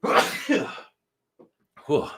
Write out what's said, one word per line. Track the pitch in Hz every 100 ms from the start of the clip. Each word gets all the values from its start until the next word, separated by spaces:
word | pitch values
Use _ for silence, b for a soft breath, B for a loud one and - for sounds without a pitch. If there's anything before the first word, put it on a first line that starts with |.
<coughs> | - - - - - 277 - - - _ _ _ _ _ - _ _ -
Whew. | - 143 -